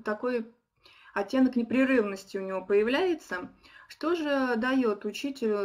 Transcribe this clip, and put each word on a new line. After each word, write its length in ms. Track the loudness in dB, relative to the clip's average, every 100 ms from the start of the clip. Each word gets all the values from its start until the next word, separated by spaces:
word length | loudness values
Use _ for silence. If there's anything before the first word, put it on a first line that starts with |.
| -6
такой 400 | -4 -2 -4 -6 -14 _ _ _ -20 -10 -6
оттенок 400 | -2 4 4 2
непрерывности 840 | 0 2 4 4 2 -4 -10 -8
у 40 |
него 220 | -6 -6
появляется. 840 | 2 2 4 2 0 -2 -6 -10 -10 -18 -20 -20 -20
Что 260 | -6 -2
же 420 | -2 0 0 0 0
даёт 480 | 0 2 2 0
учителю 540 | -6 -6 -8 -4 -2 0